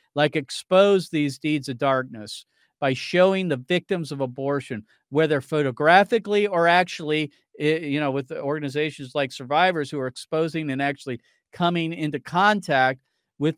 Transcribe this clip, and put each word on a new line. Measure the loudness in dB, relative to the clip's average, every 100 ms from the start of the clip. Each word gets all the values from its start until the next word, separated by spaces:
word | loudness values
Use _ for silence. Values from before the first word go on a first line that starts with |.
| _
like | 0 0 0
expose | -6 -10 2 4 6 4 0
these | -2 -2 -4
deeds | -4 -4 -4
of | -4
darkness | 0 0 -2 -10 -14 -16 -18 _ _ _
by | -2
showing | -2 0 4 4 4 0
the | -4
victims | -2 -2 -2 -4 -4
of | -6
abortion, | -6 -4 -4 -4 -4 -10 -12 _ _
whether | 0 2 0
photographically | -2 -2 -2 2 6 6 6 0 0 0 0
or | 2 4
actually, | 4 2 -4 -4 -2 -2 _ _ -4
i-, |
you | 0 0 -2 -2
know, | -2
with | -4 -6
organizations | -8 -6 -4 -4 -4 -4 -6 -8 -4
like | -4
Survivors | -6 -2 2 2 0 -4
who | -6
are | -6
exposing | -8 -6 -2 -2 -4 -4
and | -2
actually | -4 -4 -8 -12 _ _ _
coming | -2 0 0 -4
into | -4 -6 -6
contact | -4 2 4 2 2 2 2 0 _ _ _ -4
with | -4